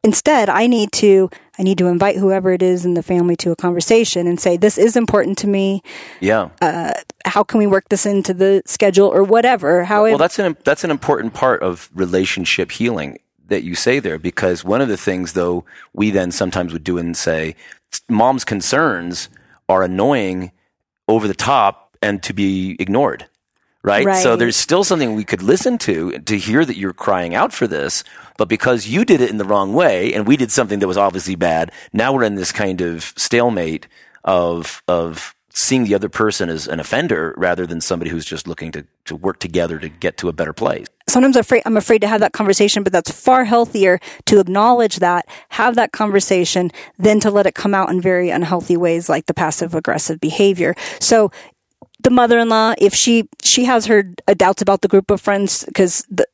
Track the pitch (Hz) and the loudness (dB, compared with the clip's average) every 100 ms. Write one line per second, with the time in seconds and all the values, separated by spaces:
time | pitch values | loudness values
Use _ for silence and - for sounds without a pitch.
0 | 220 - - 294 202 151 240 233 208 - | 2 2 2 2 4 2 2 2 0 2
1 | 208 190 185 - _ - 190 185 180 175 | 6 6 4 -4 _ -4 0 2 2 2
2 | 196 190 196 190 185 180 185 180 175 170 | 2 2 0 2 0 2 2 0 0 -2
3 | 160 180 175 170 180 165 180 175 - 226 | 0 0 0 0 -2 -2 -2 -2 2 2
4 | 220 180 175 175 196 175 208 - 214 233 | 2 -2 -2 0 0 2 2 4 2 2
5 | 226 208 175 196 202 196 196 196 - - | 2 0 0 -2 -2 0 0 -2 -8 -20
6 | - - 95 110 90 - 165 160 151 - | -20 -4 0 0 0 -2 -2 -2 -4 -6
7 | - - - 202 202 226 208 190 _ 196 | -10 -10 -4 -2 0 2 2 2 _ -2
8 | 208 202 190 180 190 196 - - 202 190 | 0 -2 -2 0 2 2 0 0 2 4
9 | 202 180 196 226 240 247 151 175 175 208 | 4 4 4 4 4 2 2 0 2 2
10 | 214 220 170 - 190 156 - 147 175 143 | 2 4 0 0 -4 -2 -2 -2 -2 -4
11 | - 143 113 - 131 120 92 87 - 82 | 0 -2 -2 -2 0 0 -2 -6 -12 -6
12 | 92 92 95 - 87 - 92 - 117 107 | -2 0 0 -2 -2 -2 -4 -4 -4 -2
13 | 71 - _ _ 82 98 87 85 - 135 | -8 -12 _ _ _ -4 -4 -2 0 0
14 | 98 80 85 - 95 87 87 110 135 98 | -2 -6 -6 -2 -2 -2 -2 -2 0 -2
15 | - 92 87 95 87 87 - - - - | -4 -4 -4 -4 -2 -4 -8 -20 -18 -2
16 | 107 101 90 82 92 92 87 82 78 87 | 0 0 -2 -2 -4 -2 -6 -6 -6 -4
17 | 85 82 - 80 80 80 - - _ - | -4 -4 -4 -2 -4 -10 -20 -20 _ -14
18 | _ 110 120 135 - 107 - 135 156 95 | _ 0 2 0 -4 -6 -2 0 0 -2
19 | 87 87 - _ _ _ - 95 92 92 | -6 -10 -12 _ _ _ 0 2 2 0
20 | 117 139 98 92 92 _ _ _ _ _ | 0 0 -2 -6 -10 _ _ _ _ _
21 | - 110 107 92 - 139 101 - _ _ | 0 0 0 -2 0 2 2 0 _ _
22 | 107 101 - 95 98 95 92 87 95 107 | -4 -4 -6 -2 -2 -2 -4 -6 -2 0
23 | 139 62 - _ _ _ _ _ 98 101 | 0 -4 -14 _ _ _ _ _ 0 2
24 | 196 190 180 113 117 113 - 175 196 175 | 2 2 2 2 2 0 0 0 2 0
25 | 127 107 104 104 95 185 254 240 - 85 | 0 -4 -4 -4 0 2 2 -2 -2 -4
26 | 87 67 80 107 98 120 156 92 98 - | -4 -8 -4 -4 0 0 0 -2 -8 -6
27 | - 95 87 90 208 - 117 78 71 - | -2 -2 -2 -2 -2 -2 -4 -4 -4 -6
28 | - - - - - 113 - 120 101 143 | -10 -20 -20 -6 -2 0 0 0 0 -2
29 | 240 165 123 107 98 104 98 120 175 92 | 2 4 4 -2 0 0 2 2 2 2
30 | 104 104 107 139 120 - 110 101 98 92 | -2 -2 0 2 2 0 -2 -2 -2 2
31 | 101 92 90 92 87 80 82 - - 104 | 0 0 -8 -2 0 0 -4 -8 -8 -2
32 | 120 135 113 101 92 - 101 92 87 85 | 0 0 0 -2 -6 -4 -4 -4 -6 -6
33 | - - - 120 120 104 82 80 - _ | -10 -8 -2 0 0 0 -4 -6 -12 _
34 | _ _ - 92 87 85 82 - - 87 | _ _ -2 0 0 -4 -8 -10 -2 -2
35 | 82 80 - _ _ - - 131 113 101 | -2 -8 -16 _ _ -4 0 0 0 0
36 | 98 - 110 - 87 80 76 82 78 117 | -2 -2 -2 -2 -6 -6 -8 -8 -4 -4
37 | 160 95 80 - 90 87 90 82 - 87 | -2 -2 -4 -2 -2 -2 -4 -6 -6 -6
38 | 82 82 78 80 - 82 80 80 73 _ | -4 -8 -8 -10 -10 -12 -12 -14 -18 _
39 | - 80 92 92 90 85 85 82 80 80 | -16 -6 -6 -6 -6 -4 -4 -6 -12 -6
40 | 90 - 87 80 80 78 - - - _ | -6 -4 -8 -4 -6 -4 -4 -4 -10 _
41 | - 254 269 254 214 240 - 220 - 220 | -2 2 4 4 4 0 2 -2 2 2
42 | 202 220 202 - 208 196 208 - 190 180 | 2 0 0 0 0 2 2 0 0 -2
43 | - - - 254 233 233 233 220 190 180 | -2 -4 2 2 4 2 2 2 2 2
44 | - - - 208 180 190 220 240 220 - | -2 -10 2 4 4 2 4 4 2 0
45 | 175 175 - - _ - 220 240 220 - | 0 0 -4 -18 _ -2 0 2 0 0
46 | 214 196 190 190 170 190 180 - - - | 0 0 2 0 2 0 -2 -6 -20 0
47 | 196 214 214 202 196 - 208 196 190 185 | 2 4 2 2 0 0 -2 0 0 0
48 | 180 180 180 - 170 175 160 175 175 165 | 0 0 0 -2 -2 -4 0 0 2 0
49 | 170 147 - 170 160 - 170 165 - - | 0 -4 -2 -2 -2 -2 -4 -4 -4 -4
50 | - 160 156 - 202 180 170 175 - - | -4 -4 -4 2 2 2 -2 -4 -10 -4
51 | - 233 208 - - _ _ _ - _ | 2 4 2 -2 -20 _ _ _ -20 _
52 | 262 247 240 233 233 220 220 226 202 - | 2 4 4 4 4 2 2 2 2 2
53 | - 233 214 - - - 247 247 208 214 | 2 2 0 -4 0 0 2 0 4 2
54 | 196 175 - 202 180 196 190 196 196 196 | 2 -4 0 2 2 2 0 0 4 2
55 | 190 202 - 202 196 - - - 185 - | 2 -2 0 -2 -2 -4 -6 0 0 0
56 | - 180 - | -6 -4 -4